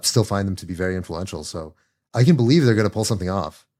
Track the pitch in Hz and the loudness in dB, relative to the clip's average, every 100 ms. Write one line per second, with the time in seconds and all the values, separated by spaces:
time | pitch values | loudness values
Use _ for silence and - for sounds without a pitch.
0 | - - 104 101 98 92 87 85 92 92 | -2 0 0 -2 -4 -6 -10 -6 -4 -6
1 | 87 82 90 82 76 87 80 _ _ _ | -8 -10 -10 -10 -12 -12 -14 _ _ _
2 | _ 120 123 160 117 165 131 110 107 104 | _ 2 4 6 6 4 4 4 2 0
3 | 110 107 90 98 78 - _ _ | -2 -2 -4 -4 -6 -10 _ _